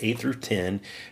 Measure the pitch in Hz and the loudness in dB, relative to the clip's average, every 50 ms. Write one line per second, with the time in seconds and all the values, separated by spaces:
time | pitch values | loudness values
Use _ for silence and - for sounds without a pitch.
0 | - 110 120 120 - 135 127 127 - - 107 95 90 92 98 101 - - - - | 2 0 2 2 2 0 -2 0 0 0 2 2 2 2 0 0 -2 -6 -14 -14
1 | - - | -14 -12